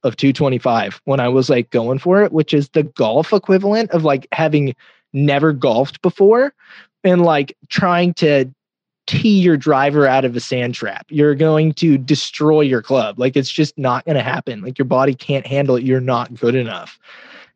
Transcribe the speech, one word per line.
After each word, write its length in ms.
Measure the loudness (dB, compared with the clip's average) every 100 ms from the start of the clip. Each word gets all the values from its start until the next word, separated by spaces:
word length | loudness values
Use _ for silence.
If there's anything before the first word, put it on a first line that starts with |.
of 140 | -6 -2
two 160 | 0
twenty-five 680 | 0 0 -2 -2 -2 -2 -8
when 160 | -4 -2
I 80 | 0
was, 200 | 0 2
like, 220 | 0 0
going 280 | -2 -2 -4
for 220 | 0 2
it, 80 | 2
which 200 | 0 0
is 160 | 0 0
the 120 | -2
golf 500 | -2 -2 0 0 0
equivalent 600 | 0 2 0 2 -2 0
of, 100 | 0
like, 220 | 0 -2 -4
having 420 | -4 0 0 -2 -6 _ _ _
never 400 | -2 0 2 0
golfed 500 | 0 0 0 -2 -2
before 500 | -4 2 4 4 2 -4 _ -20 -20 _
and, 180 | 0 2
like, 340 | 2 2 -2 -8 -10
trying 440 | -4 0 0 0
to 300 | 0 2 2 0 -8 _ _ _ _ -8
tee 320 | -2 2 4
your 160 | 4 2
driver 480 | 2 0 2 2 2
out 180 | 2
of 100 | 0 -4
a 40 |
sand 340 | -6 -6 -6
trap. 320 | -6 -10 -12 -8
You're 240 | 0 2 2
going 360 | 2 2 0
to 220 | 0 2 0
destroy 640 | 0 -2 -4 -2 2 2
your 200 | 2 0
club. 360 | 0 -2 -2 -2
Like, 180 | -2 -2
it's 140 | -4
just 280 | -2 -4 -2
not 260 | -4 -2
gonna 160 | -2 -4
happen. 400 | -2 -6 -8 -10
Like, 160 | -10 -6
your 80 | -2
body 280 | 0 0
can't 320 | -2 -4 -6 -4
handle 300 | -4 0 0
it. 80 |
You're 160 | 0 -2
not 340 | 0 -4 -4
good 220 | -4 -2 -2
enough. 420 | -4 -8 -16 -20 _ -20 -20 -20 -20